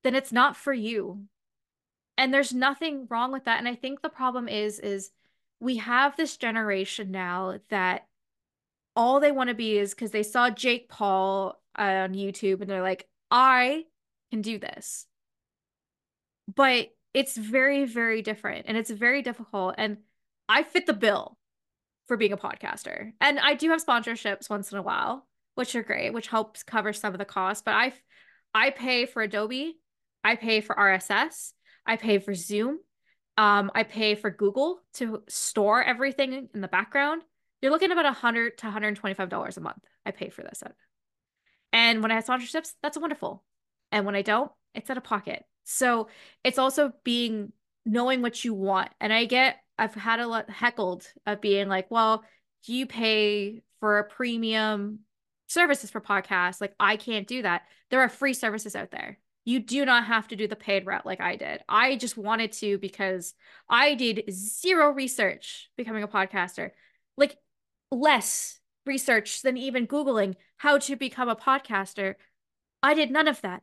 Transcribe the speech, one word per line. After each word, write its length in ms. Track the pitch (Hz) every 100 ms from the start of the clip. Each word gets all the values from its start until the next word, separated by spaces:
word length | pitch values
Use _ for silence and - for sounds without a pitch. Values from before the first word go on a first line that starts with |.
then 120 | 262 262
it's 160 | 269
not 240 | 226 269 -
for 180 | -
you. 520 | 262 214 226 185 202 202 _ _ _ _ _ _ _ _ -
And 160 | 262
there's 200 | 277 285
nothing 520 | 254 262 277 330 277 247
wrong 200 | 233 254
with 120 | 269
that. 160 | 262 233
And 80 | 240
I 80 | 240
think 260 | 262 277
the 80 | 311
problem 380 | - 254 247 240
is, 320 | 208 214 208
is 320 | 202 196 190 _ _ _ _ _
we 180 | 233 240
have 380 | 214 240 277 285
this 220 | 320 -
generation 760 | 233 226 214 196 196 - 196
now 480 | 185 180 180 185 196 _
that 380 | 208 185 185 _ _ _ _ _ _ _ _ _ -
all 240 | 240 277
they 120 | 294
wanna 220 | 269 247
be 240 | 226 220 208
is, 160 | 202
'cause 180 | - 220
they 120 | 214
saw 260 | 208 247 247
Jake 400 | 220 254 240 _
Paul 720 | - 202 190 190 196 190 - _ -
on 380 | 202 190 190
YouTube 480 | 190 196 196 196 190
and 80 | 196
they're 120 | 190
like, 260 | 185 185 - _ _
"I 560 | 240 262 254 247 311 320 _ _ _ _
can 100 | 220
do 160 | 214 220
this." 480 | - - - - - _ _ _ _ _ _ _ _ _ _ _ _ _ -
But 480 | 196 269 247 - _ _
it's 240 | 269 269 233
very, 480 | 214 254 262 277 269
very 360 | 233 233 220
different 440 | 214 214 - - -
and 100 | 220
it's 120 | 220
very 320 | 208 240 277
difficult. 540 | 247 240 226 202 185 -
And 200 | 220 208 _ _ _ _ -
I 140 | 240
fit 220 | 311 - -
the 80 |
bill 440 | 208 208 190 - _ _ _ _ _ _ _ _
for 100 | 226
being 160 | 208
a 40 | 196
podcaster. 760 | - - - - - 50 220 -
And 200 | 269 285
I 160 | 277 285
do 160 | 320
have 120 | 320
sponsorships 680 | 311 240 226 233 214 226 -
once 220 | 208 196
in 60 | 202
a 40 |
while, 460 | 185 - - 262 _ _ _ -
which 200 | 247 240
are 60 |
great, 300 | 226 - -
which 140 | 226 226
helps 340 | 226 220 -
cover 320 | - 226 208
some 200 | 208 208
of 40 | 185
the 80 | 196
costs. 380 | - 190 208 -
But 80 |
I, 200 | 208 254 262 _ _ _ _ _
I 160 | 220 262
pay 380 | 269 247 247 247
for 160 | -
Adobe, 560 | 214 208 214 262 311 320 _ _ _ _
I 120 | 214 233
pay 260 | 226 220
for 160 | 214 -
R 160 | 202
S 160 | 190 -
S, 440 | 208 311 - - _ _ _ -
I 120 | 226
pay 220 | 226 202
for 160 | 196 185
Zoom, 440 | 170 208 233 320 _ _ _ _ _ -
um, 340 | 214 208 196
I 100 | -
pay 300 | 220 214 214 208
for 140 | 214
Google 540 | 175 202 202 302 359 _
to 300 | - 233 214 -
store 560 | - - - 202 233
everything 680 | - 233 269 269 262 262 254
in 80 | 208
the 60 | 190
background. 560 | 185 214 277 285 330 - _ _ _
You're 100 | 262
looking 180 | 320 359
at 80 | 349
about 80 | 294
a 60 |
hundred 480 | 240 240 233 233 233
to 100 | 226
hundred 260 | 208 214 202
twenty-five 320 | 196 190 185
dollars 280 | 175 175 185
a 40 |
month 220 | 160 - _ _ -
I 60 |
pay 180 | - -
for 140 | -
this. 180 | - - - - _ _ _ _ _ _ _ _ _
And 300 | 226 233 226
when 80 | 220
I 40 | 226
have 100 | 226
sponsorships, 480 | 254 240 320 320 -
that's 160 | 294 302
wonderful. 440 | 320 294 - 196 _ _ _ _ _
And 140 | 214 202
when 100 | 202
I 60 |
don't, 300 | 202 214 294 _ _ -
it's 140 | -
out 60 | 254
of 60 |
pocket. 400 | - 208 190 - _ _
So 460 | - - 254 233 220 - - _
it's 160 | 254 254
also 340 | 262 277 285 -
being, 480 | - 240 240 214 202 - _ _
knowing 380 | 220 226 247 262
what 220 | 240 240 240
you 80 |
want. 380 | 202 190 190 - _
And 100 | 214
I 140 | 220 233
get, 320 | 247 262 - _ -
I've 180 | 220 220
had 240 | 214 226
a 80 | 233
lot 220 | 226 214
heckled 600 | 202 240 240 185 180 - - -
of 160 | 202
being 260 | 208 196 196
like, 220 | 190 185
"Well, 320 | 226 220 220 - _ _ _ -
do 80 |
you 120 | 247 262
pay 760 | 233 226 214 208 208 202 226 _ _
for 200 | 214 208
a 40 | 208
premium 920 | - 247 233 226 220 214 214 202 214 _ _ _ _ _
services 420 | 339 349 277 214
for 120 | 220
podcasts? 600 | - 202 185 190 180 185
Like, 140 | 202 _
I 180 | 202 214
can't 300 | 240 220 202
do 140 | 247
that." 220 | 208 175 _ _ _
There 120 | 254
are 80 | 247
free 240 | - 269
services 420 | 254 226 208 214 202
out 160 | 196
there. 280 | - - 202 _ _
You 160 | - 240
do 260 | 208 262 269
not 200 | 240 220
have 220 | 233 214
to 60 | 208
do 120 | 214
the 80 | 214
paid 300 | - 196 190
route 200 | 196 -
like 140 | 190
I 160 | 180 -
did. 260 | - - -
I 300 | 208 254 262
just 200 | 240 -
wanted 340 | 208 220 220
to 240 | - 208 196
because 560 | 196 - 196 185 175 - _ - _
I 280 | 233 294 269
did 360 | 247 214 214
zero 580 | 185 208 - 359 359 294
research 800 | 277 262 254 196 - - - - -
becoming 260 | 226 220
a 40 | 208
podcaster, 640 | 208 190 202 180 - 185 _ _ _ _ -
like, 200 | 285 - _ _ _ _ _
less 680 | 247 302 262 - - - - _ _ -
research 560 | 269 269 226 214 -
than 160 | 262 254
even 300 | 269 247 233
Googling 480 | 285 277 226 196 185 _ _
how 200 | 294 285
to 160 | 285 277
become 340 | 262 - 247
a 60 | 226
podcaster. 800 | - 269 269 202 190 - 196 190 _ _ _ _ _ _
I 120 | 277
did 180 | 302 285
none 160 | 285 311
of 140 | 269
that. 200 | 196 180